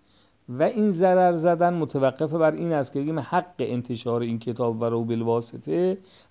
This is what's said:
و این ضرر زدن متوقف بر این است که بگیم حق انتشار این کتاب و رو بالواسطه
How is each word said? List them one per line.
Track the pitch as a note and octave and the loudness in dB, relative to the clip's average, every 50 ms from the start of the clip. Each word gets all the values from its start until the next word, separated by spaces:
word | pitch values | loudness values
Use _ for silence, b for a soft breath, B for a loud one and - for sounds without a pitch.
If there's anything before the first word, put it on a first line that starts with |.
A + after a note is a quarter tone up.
| b b b b b b b b b - | b b b b b b b b b -10
و | B2 B2+ D#3 | -4 0 0
این | G3+ A3+ G#3+ G#3+ G#3+ | 0 2 2 2 2
ضرر | F#3+ E3 F#3 F#3 F3+ F#3 F#3 F3+ F3 | 2 4 4 4 6 6 6 4 4
زدن | E3 D#3 F3 E3+ D#3+ F3 F3 F3 | 2 2 2 2 4 2 2 2
متوقف | E3+ D#3 - - C#3+ C3+ C3 B2+ - D#3 D3 D3+ | 0 -2 -2 0 2 2 2 2 0 -2 -2 0
بر | E3+ D#3+ D#3 | 2 2 2
این | D3+ D#3 E3+ E3+ | 2 0 -2 -2
است | E3 D3 C3+ - - | 0 -2 -2 -2 -4
که | C#3+ | -4
بگیم | C#3 D3+ D#3+ D#3+ | -4 -4 -4 -6
حق | D#3 - - F3+ F3 - - - | -4 -2 -2 -2 -2 -2 -4 -6
انتشار | B2+ G#2+ A#2+ B2 A#2+ - B2 A2+ - A#2+ A#2 A#2+ | -4 -4 -2 -4 -4 -6 -6 -6 -4 -2 -2 -2
این | A#2+ A#2 A2+ A2+ | -2 -2 -4 -4
کتاب | A#2 B2+ A#2 G#2+ B2+ A#2 A2+ A2 | -4 -6 -4 -2 -2 -2 -2 0
و | A#2 | -2
رو | A#2 A#2 A#2 A#2 | 0 0 0 -2
بالواسطه | A2+ A#2 A2+ A2+ A#2 A#2 A#2+ A#2 - - A#2 - D3 D#3 E3+ F3+ F#3 F#3+ F#3+ B B B B B B | -2 -2 -2 0 0 0 0 -2 -4 -8 -10 -6 -4 -2 0 0 0 -2 -4 B B B B B B